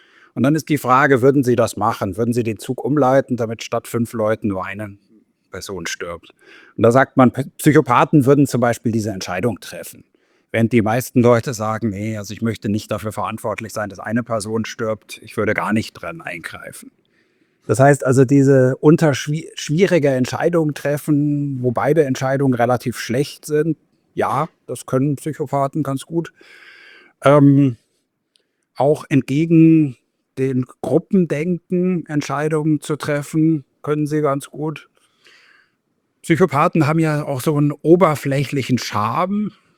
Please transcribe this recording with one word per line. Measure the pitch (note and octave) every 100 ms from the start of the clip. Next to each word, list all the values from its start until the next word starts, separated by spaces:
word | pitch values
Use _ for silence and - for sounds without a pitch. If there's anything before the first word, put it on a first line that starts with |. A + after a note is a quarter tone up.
| _ _ _ -
Und |
dann | B2+
ist | D#3 -
die | D3
Frage, | B2 B2+ C#3+ C3+
würden | C3 C#3+
sie | B2+ A#2+
das | A2+ -
machen? | G#2+ G#2+ G#2 F#2
Würden | A#2
sie | A#2+
den | A2+ G#2
Zug | - B2+ A#2+
umleiten, | D3 B2+ C3+ B2+ B2
damit | A2+ A2+
statt | - A#2 -
fünf | A#2 A#2
Leuten | A#2 G#2+ A2 G#2+
nur | F#2+
eine | F#2 G2 G#2 G2+ _ G#2+ _ _ _
Person | F#2+ - F#2+ E2
stirbt? | - F2 E2+ - _ _ - _ -
Und |
da | A2+
sagt | B2+ C3 -
man, | B2
P-, | - C3+ -
Psychopathen | D#3 D3 C3+ B2 D#3 D#3 B2+
würden | C#3+ C#3
zum | B2+
Beispiel | A#2+ A#2 A#2+
diese | A2 G#2+
Entscheidung | F#2+ F#2 F2+ A#2+ G#2
treffen. | - E2+ D#2+ - - _ _ _ _
Während | A2+ A2+
die | A#2+
meisten | G#2 A#2+ - C3
Leute | A#2+ A#2+ D3 A2
sagen, | A2 A2 A2
„Nee, | G2 G#2+ A2
also | G2+ G2+
ich |
möchte | A2+ G#2 A2
nicht | G#2 -
dafür | G#2+ G#2+
verantwortlich | G#2 F#2+ A2 A2+ G2+ G#2+
sein, | - G#2
dass | F#2+
eine | G#2 A#2
Person | A#2+ A2+ G#2 A2+ A2
stirbt, | - A2+ G#2+ - -
ich | A2 -
würde | G#2 G2+
gar | F#2+
nicht | A2 -
dran | - E2+ E2
eingreifen.“ | - E2+ D#2+ - - - - _ _ _ _ _ _ _ -
Das | -
heißt | C#3 C#3 C3
also, | B2+
diese | C3 C#3 C3+ C3+ B2+ C#3
unterschwi-, | D3+ E3+ D#3+ C3 - D#3 - -
schwierige | - D3+ F#3 F3 C#3
Entscheidung | C3 B2 - E3 E3+ D#3 C#3+
treffen, | C#3+ D3 - D3 D3 D3 C#3+ C3
wo | B2
beide | A2 A#2+ D#3+
Entscheidungen | C#3 B2+ C3 C3+ C#3
relativ | B2 A#2 B2 B2+ -
schlecht | - A#2 C#3+ - -
sind, | D3+ D#3+ D3+ _ _ _
ja, | - G2+ B2 D#3+ _ -
das | B2+ -
können | C3 C#3+ C#3
Psychopathen | D#3+ C#3 C#3+ C#3 C#3 D#3+
ganz | C#3 C3+ -
gut. | E3 D#3+ - _ - - - - - _ _
Ähm, | C3+ D3 C#3+ C#3 C#3 A2+ _ _ _ _ _ _ _ _ _ -
auch | C3+ C#3 -
entgegen | C3+ - C#3 E3 E3 D#3+ D#3+ D3 B2 _ _ _ -
den | C3+ B2+ B2+ _
Gruppendenken | - D3 - G3 E3+ D3 E3+ F3 - F3+ F3+ F3+ D3+
Entscheidungen | D3 - C#3 D3+ D#3 D#3 D3
zu | - D3
treffen, | - D3 C#3+ D#3+ D#3+ D#3 - _
können | - D3+ D3
sie | D3+
ganz | D3 C#3 -
gut. | - D#3 D3 - _ _ _ _ _ _ _ _ _ _ _ _ _
Psychopathen | - D#3+ F#3 C3+ E3+ E3+ C#3+
haben | D#3+
ja | D#3+ D3 D3
auch | C3
so | D#3+ D3
einen | D3
oberflächlichen | D3 D3+ F3 F3+ D3 C#3+ C#3 C#3 C#3 A#2+ B2+
Charme, | - G#2 G#2+ C#3 F#3 G#3 G#3 - _